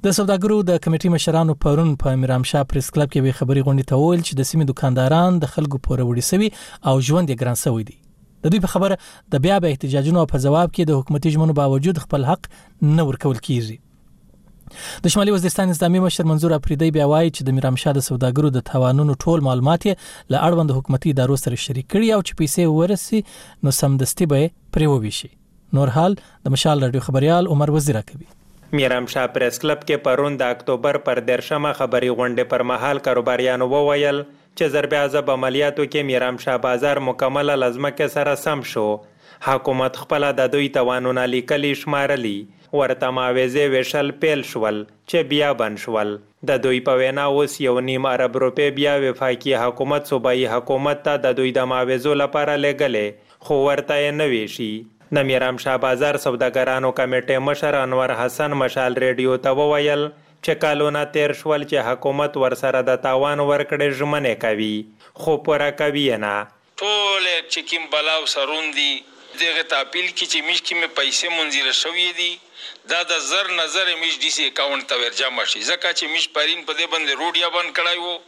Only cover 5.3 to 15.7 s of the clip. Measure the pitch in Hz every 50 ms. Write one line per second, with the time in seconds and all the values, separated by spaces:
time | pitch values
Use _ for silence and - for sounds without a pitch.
5.3 | 180 175 156 135 - - 151 147 139 135 - - - 127 127 120 120 120 120 -
6.3 | - 185 214 220 - - - - - - - - 131 135 131 120 147 175 180 147
7.3 | 131 113 127 123 123 117 - 156 123 113 110 107 - _ _ - - _ - _
8.3 | - - - 156 175 214 175 - - 190 185 196 190 180 - - - - _ _
9.3 | - 143 131 175 196 202 175 170 143 131 - 139 131 143 135 151 170 180 165 147
10.3 | - 139 127 139 143 160 175 170 - - 175 151 156 139 131 - 151 147 143 170
11.3 | 151 156 160 160 156 143 143 139 135 135 139 180 190 160 - - - 147 135 127
12.3 | 170 - - - - - - - - - - 147 151 160 165 143 131 123 - 147
13.3 | 131 113 - - 143 123 117 110 110 - _ _ _ _ _ - - - _ -
14.3 | - - _ - - - - - - - - - - - - 175 - 214 202 202
15.3 | 208 190 175 185 - - 196 185